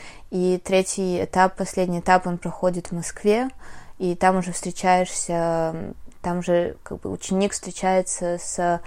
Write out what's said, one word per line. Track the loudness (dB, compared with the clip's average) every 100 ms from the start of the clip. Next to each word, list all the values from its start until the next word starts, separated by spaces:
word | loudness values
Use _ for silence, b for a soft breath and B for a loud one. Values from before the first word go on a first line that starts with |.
| B B -6
И | 0 2 2
третий | 2 2 2 0 -2 0
этап, | 0 4 4 2
последний | -4 0 0 0
этап, | 4 4 4
он | -2
проходит | -4 -2 0 0 -4
в |
Москве, | -6 -6 -2 2 2 0 B B B B -6
и | -4
там | 2 4 4
уже | 0
встречаешься, | -4 -6 0 4 4 4 -2 -2 0 0 2 0 -2 -8 -10 -14 -8
там | -4 -2
же | 2 2 2 -4
как | -10 -10
бы | -6
ученик | -8 -2 0 2
встречается | -2 -8 -4 2 2 2 -2 -2 -4
с | -4 -2 0 0